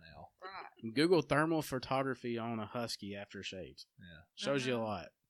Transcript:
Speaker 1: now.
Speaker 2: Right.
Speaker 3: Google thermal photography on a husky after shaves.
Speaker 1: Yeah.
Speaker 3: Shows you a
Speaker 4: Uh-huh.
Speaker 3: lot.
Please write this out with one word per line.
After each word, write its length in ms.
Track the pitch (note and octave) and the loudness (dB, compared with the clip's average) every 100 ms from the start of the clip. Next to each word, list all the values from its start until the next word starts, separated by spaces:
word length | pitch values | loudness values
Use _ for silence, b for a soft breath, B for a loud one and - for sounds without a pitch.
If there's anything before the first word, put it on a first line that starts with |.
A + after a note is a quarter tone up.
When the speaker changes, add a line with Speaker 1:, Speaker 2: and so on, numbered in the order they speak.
| D#2+ | -18
Speaker 1:
now. 140 | D2 - _ | -18 -18 _
Speaker 2:
Right. 500 | F#2 F3 - - A2+ | -14 -12 -14 -10 -2
Speaker 3:
Google 280 | A2+ E3+ F3 | 4 6 6
thermal 400 | C#3+ C#3+ D#3+ D#3+ | 6 4 4 2
photography 760 | C#3+ C3 - C3+ C3+ A#2+ A#2+ A#2 | 0 -4 0 2 2 -2 -2 -2
on 220 | A2+ A2+ | -2 -2
a 60 | G2+ | -4
husky 500 | B2 A#2 - G2+ G2+ | -4 -4 -6 -8 -8
after 260 | G2+ G2 | -10 -8
shaves. 440 | F2+ F#2+ D#2+ - - - | -8 -8 -10 -14 -20 -20
Speaker 1:
Yeah. 60 | F2+ D#2+ - - | -20 -20 -18 -6
Speaker 3:
Shows 300 | C3+ C#3 B2+ | 0 2 2
you 80 | |
a 20 | A#2+ | 0
Speaker 4:
Uh-huh. 80 | A2 | 0
Speaker 3:
lot. 220 | F#2+ D2+ _ | -2 -6 _